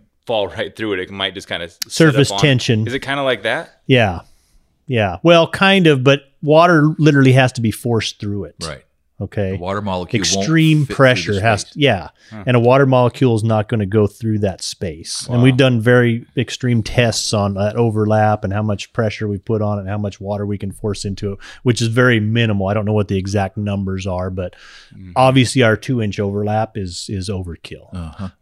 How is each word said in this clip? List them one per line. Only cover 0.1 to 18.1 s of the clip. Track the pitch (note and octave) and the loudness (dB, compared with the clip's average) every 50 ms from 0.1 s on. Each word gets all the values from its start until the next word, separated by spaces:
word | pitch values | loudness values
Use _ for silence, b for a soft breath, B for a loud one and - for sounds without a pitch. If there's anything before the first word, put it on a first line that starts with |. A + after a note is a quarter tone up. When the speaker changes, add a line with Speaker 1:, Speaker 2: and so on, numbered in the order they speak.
| _ _ _ | _ _ _
Speaker 1:
fall | - A#2 G#2+ G2+ | -6 -4 -4 -4
right | F2+ - A2 G#2 F#2 - | -4 -6 -8 -10 -10 -8
through | - A2 G#2+ G2 | -8 -6 -6 -4
it. | F2+ | -6
It | F#2 F#2 | -6 -8
might | G2 G2 F#2+ F#2+ F2+ | -8 -6 -6 -6 -6
just | F#2+ - - | -10 -12 -10
kinda | G2+ E2+ F2 E2 | -10 -10 -10 -12
sit | _ - - - | _ -16 -16 -8
Speaker 2:
Surface | - - E3 D#3+ B2+ C3+ C#3 - | 0 2 4 4 4 2 0 0
Speaker 1:
up | G2+ | 0
on | G2 | 0
Speaker 2:
tension. | G#2 D3 C3 A#2+ - - A#2 G#2+ A2 | 2 2 2 2 2 0 0 0 0
Speaker 1:
Is | A#2 B2 | -2 -6
it | C#3 | -8
kinda | - C3+ C#3 C#3+ C#3 | -6 -6 -6 -4 -2
like | C3 B2 G#2 G2 | -2 -2 -2 -2
that? | A2 B2 D#3 E3+ - _ _ _ | -4 -4 -4 -6 -12 _ _ _
Speaker 2:
Yeah. | - C3+ B2 A2 G2 F2 F2+ - _ _ _ _ _ _ _ _ _ _ _ _ | 2 2 4 4 2 -2 -6 -12 _ _ _ _ _ _ _ _ _ _ _ _
Yeah. | - B2+ A2+ G#2 F#2+ E2+ E2+ - | -4 -2 0 0 -2 -2 0 4
Well, | E3 F3 E3+ E3 - | 4 6 6 4 2
kind | - - G3 F#3+ G3 G3 F3+ | 0 0 2 4 4 6 6
of, | D#3+ D3 C3 B2 | 4 4 4 4
but | C#3 C#3 C#3 - _ _ - | 2 2 2 0 _ _ -8
water | - C#3+ D3+ D#3+ E3+ F3 F3 D#3 D3 D#3 D#3 | 0 4 6 6 6 6 6 4 4 2 2
literally | - D3+ D#3 C#3+ C#3 C3 C3 B2+ | 2 2 4 6 6 6 6 6
has | C3+ C3 B2+ - | 6 4 2 0
to | A#2+ | -2
be | A2+ A2 | -2 -2
forced | - - - A#2+ A#2 A2 - - - - | -4 -4 -4 -2 -2 -2 -2 -4 -10 -10
through | G#2+ G2+ G2+ G2+ F2+ | -8 -8 -8 -8 -10
it. | D2 _ - E2 | -12 _ -14 -12
Speaker 3:
Right. | D#2+ C#2+ C2 _ _ _ _ _ _ _ - | -12 -12 -14 _ _ _ _ _ _ _ -12
Speaker 2:
Okay? | G2+ F#2+ - G#2+ G2 F#2 | -12 -8 -6 -4 -4 -4
Speaker 3:
The | F#2+ | -4
water | F#2 F2 F#2 G2 G#2 | -6 -6 -6 -6 -4
molecule | G#2 G2+ F#2 F2+ F2+ - - A2+ | -4 -4 -4 -4 -4 -4 -4 -2
won't | F2+ | -2
Speaker 2:
Extreme | - - G2 G2 D#3+ D#3+ E3 D#3+ D#3+ D#3 D3+ | -2 -2 -2 -2 0 2 2 4 4 4 2
Speaker 3:
fit | C#3+ | 0
through | - G#2 | -2 0
the | |
Speaker 2:
pressure | - C#3 B2+ B2 G2 F2 - G#2 F#2+ | 2 4 4 4 2 0 -4 -2 0
has | G#2 A#2 G#2+ G2+ | 0 0 0 0
Speaker 3:
space. | - - - | -4 -8 -4
Speaker 2:
to, | - | 0
yeah. | C#3+ C3+ A2 F2+ D#2 - _ B B B | 2 2 2 0 -4 -10 _ B B B
Speaker 1:
Huh. | A2 A2 G2 | -16 -8 -2
Speaker 2:
And | C3 B2 | 0 2
a | A#2+ | 4
water | A#2 A#2+ B2+ C#3 C#3+ | 4 4 4 4 4
molecule | C3 C3 B2+ B2 A#2+ - - C3+ B2 A2+ | 4 4 4 2 2 2 2 2 2 2
is | G#2+ G#2+ | 2 0
not | A2+ A2 G#2+ G2+ - | 0 0 0 0 -2
gonna | B2 A2 G#2 | -2 -4 -2
go | F#2 G#2 A2 G#2 | 0 2 2 2
through | G2+ - - A#2 A2 G#2+ G#2 | 2 0 -4 -6 -4 -2 0
that | G#2 G2 F2 - | -2 -2 -4 -4
space. | - - - - G#2 F2 D2+ E2 - - - - - - | -10 -12 -10 -8 -10 -10 -10 -12 -14 -12 -12 -12 -8 -2
And | B2 A#2+ | 0 4
we've | B2 C3+ C3 | 4 4 4
Speaker 1:
Wow. | |
Speaker 2:
done | B2 C3+ C3 B2 A2+ | 4 4 4 2 2
very | G#2+ B2 B2 B2 A#2+ A#2+ A#2 A#2+ - _ - | 4 4 4 6 4 4 0 -2 -6 _ -6
extreme | C3+ A#2 - - - - B2 A#2+ A2+ G#2 | -6 -4 -4 -6 -6 -4 -2 0 -2 -2
tests | - - - B2 A2+ G#2 - - - A2+ | -2 0 0 0 0 0 -4 -4 -2 -2
on | G#2+ G2+ G2+ G2+ | 0 0 -2 -2
that | G2 G2+ G#2 - | -2 -2 -2 0
overlap | A#2 A#2 A#2 G#2+ A2 G#2+ G#2 | 0 0 0 0 0 0 2